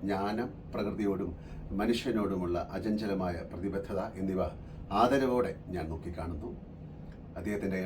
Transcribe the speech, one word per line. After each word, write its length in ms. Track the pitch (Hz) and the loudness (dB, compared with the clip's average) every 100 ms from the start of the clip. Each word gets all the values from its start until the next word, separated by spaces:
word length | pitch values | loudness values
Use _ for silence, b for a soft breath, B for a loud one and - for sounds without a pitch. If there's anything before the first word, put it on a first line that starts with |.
| 95 | 0
ജ്ഞാനം, 440 | 95 101 110 123 - - | 2 2 0 -2 -6 -8
പ്രകൃതിയോടും 580 | 107 101 - 101 95 92 82 B B - 95 | -2 -2 2 2 2 0 -4 B B -4 0
മനുഷ്യനോടുമുള്ള 760 | 110 117 135 110 98 95 87 85 - 95 | 4 4 4 2 2 2 2 0 0 -2
അചഞ്ചലമായ 600 | 107 107 107 95 92 87 87 | 0 2 2 2 2 -2 -4
പ്രതിബദ്ധത 500 | 85 95 98 - 98 87 92 | -4 -2 -2 -2 -2 -2 -2
എന്നിവ 220 | 95 92 82 - B B - 101 | 0 2 0 -2 B B -2 6
ആദരവോടെ 500 | 120 139 131 123 101 80 82 | 8 8 6 4 2 0 -4
ഞാൻ 100 | 90 80 | -4 -2
നോക്കിക്കാണുന്നു. 580 | 80 85 82 82 82 78 - - - - - B B - - | -4 -6 -4 -4 -4 -6 -8 -10 -12 -12 -12 B B -12 -6
അദ്ദേഹത്തിൻ്റെ 400 | 92 101 101 92 | -2 0 0 0